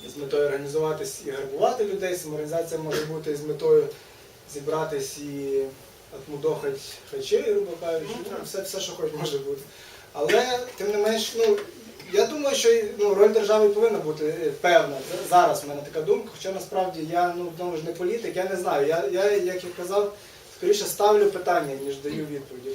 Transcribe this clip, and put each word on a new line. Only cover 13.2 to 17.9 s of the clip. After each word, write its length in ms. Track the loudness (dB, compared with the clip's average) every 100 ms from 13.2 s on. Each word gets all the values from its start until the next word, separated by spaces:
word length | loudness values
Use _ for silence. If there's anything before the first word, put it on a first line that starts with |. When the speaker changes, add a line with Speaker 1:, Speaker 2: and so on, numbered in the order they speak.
| 8
Speaker 1:
держави 380 | 6 4 6 6
повинна 300 | 6 4 2
бути, 260 | -2 -2 -4
е, 260 | -2 -4 0
певна. 360 | 6 6 6 -2 -8
Це 180 | -8 4
зараз 340 | 6 6 2
в 40 | -4
мене 140 | -8
така 240 | -6 -4 0
думка, 240 | 0 0 -10
хоча 140 | -8
насправді 480 | -8 -4 -2 -2 -4 -2
я, 220 | 0 0 0
ну, 140 | -8 -6
знову 200 | -6 -6
ж, 60 |
не 80 | -6